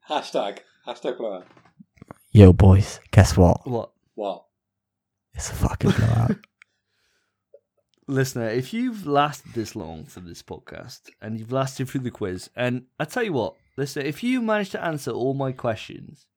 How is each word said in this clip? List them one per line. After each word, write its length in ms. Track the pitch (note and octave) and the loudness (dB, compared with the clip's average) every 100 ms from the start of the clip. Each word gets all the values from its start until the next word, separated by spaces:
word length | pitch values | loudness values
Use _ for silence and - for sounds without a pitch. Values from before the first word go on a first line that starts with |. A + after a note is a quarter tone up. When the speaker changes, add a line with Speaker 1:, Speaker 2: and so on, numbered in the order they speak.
| _ | _
Speaker 1:
Hashtag, 480 | D3+ - D3 G#2 G2+ _ _ - | -6 -4 -6 -6 -8 _ _ -16
hashtag 320 | A#2+ D3+ B2 | -10 -8 -8
blowout. 280 | A2+ F#2+ F2+ - _ _ - _ - - _ | -8 -10 -16 -20 _ _ -20 _ -20 -20 _
Speaker 2:
Yo, 220 | G#2+ F#2+ | 10 12
boys, 480 | F2 F#2+ F#2+ G2+ - - | 12 8 8 4 -6 2
guess 260 | - F2+ - | 6 6 6
what? 300 | F2 - - | 6 4 -2
Speaker 3:
What? 240 | A#2+ - _ _ | -8 -8 _ _
Speaker 1:
What? 300 | - G2+ F2 _ _ _ _ _ _ _ _ _ | -8 -8 -8 _ _ _ _ _ _ _ _ _
Speaker 2:
It's 160 | - - | -12 -10
a 40 | |
fucking 360 | - - - - | -4 -4 -2 0
blowout. 460 | - A2+ - A#2 G#3+ | 2 2 2 0 -2
<laughs> 60 | - _ _ _ _ _ _ _ _ _ _ - _ _ _ _ - | -8 _ _ _ _ _ _ _ _ _ _ -20 _ _ _ _ -6
Speaker 3:
Listener, 400 | C3+ C3 B2+ A2+ | -2 -2 -4 -4
if 240 | A#2 C3 | -4 -6
you've 320 | A3+ B3+ A3 E3 | -6 -6 -8 -2
lasted 460 | C#3+ D3 C#3+ - | 0 0 -4 -12
this 200 | A#2 G#2+ | -10 -10
long 300 | - D#2+ D#2+ | -10 -12 -14
for 160 | D2+ - | -18 -20
this 200 | F2+ E2+ | -20 -20
podcast 580 | - F2+ - - - - - _ | -18 -18 -16 -20 -18 -20 -20 _
and 180 | G#2 A2 | -12 -12
you've 120 | A2+ | -6
lasted 380 | C3 C3 - C3+ | -4 -4 -6 -8
through 140 | C#3+ | -6
the 80 | B2 | -8
quiz, 360 | - G2+ F#2 - | -8 -8 -8 -12
and 300 | - B2 B2 B2 _ | -6 -4 -4 -10 _
I 40 | |
tell 200 | D#3 - | -8 -6
you 80 | A3+ | -4
what, 220 | D3 G2 - _ - | -4 -4 -8 _ -10
listener, 260 | C#3 D3+ | -8 -6
if 200 | C#3 D3+ | -8 -6
you 180 | A#3+ B3+ | -4 -2
manage 300 | A3+ G#3+ G3 | 0 -2 -2
to 140 | G#3+ | -6
answer 260 | E3+ D3+ C#3 | -6 -6 -6
all 240 | A2 B2 | -4 -4
my 160 | C3+ C3+ | -2 -6
questions 760 | C3 B2 A2 - - - - _ | -4 -4 -6 -8 -18 -18 -20 _